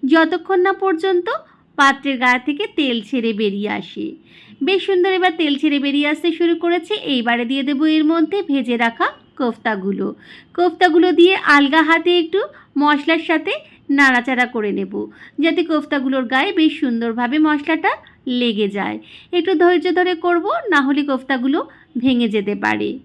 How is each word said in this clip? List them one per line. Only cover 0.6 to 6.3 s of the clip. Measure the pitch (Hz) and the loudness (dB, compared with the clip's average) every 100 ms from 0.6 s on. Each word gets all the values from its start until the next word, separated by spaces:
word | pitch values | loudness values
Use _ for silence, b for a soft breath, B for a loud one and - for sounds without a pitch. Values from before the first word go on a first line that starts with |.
| 370 | 2
না | 381 | 0
পর্যন্ত | 381 330 381 359 349 587 - b b - | 0 0 0 0 0 -6 -8 b b 2
পাত্রের | 277 277 277 269 | 2 2 -2 0
গা | 254 247 254 | 0 0 -2
থেকে | 294 415 - | -4 -4 -2
তেল | 277 233 208 | -2 -2 -4
ছেড়ে | 269 226 208 | -4 -2 -2
বেরিয়ে | 214 202 208 208 | -2 -2 -6 -6
আসে। | 190 - 208 - B B B 214 285 | -8 -10 -10 -10 B B B -6 -2
বেশ | 392 359 | -2 0
সুন্দর | 381 370 381 | 0 2 2
এবার | 359 339 | 0 0
তেল | 311 277 | -2 0
ছেড়ে | 311 285 | 0 0
বেরিয়ে | 277 277 294 | 0 0 0
আসতে | 294 349 | 0 -2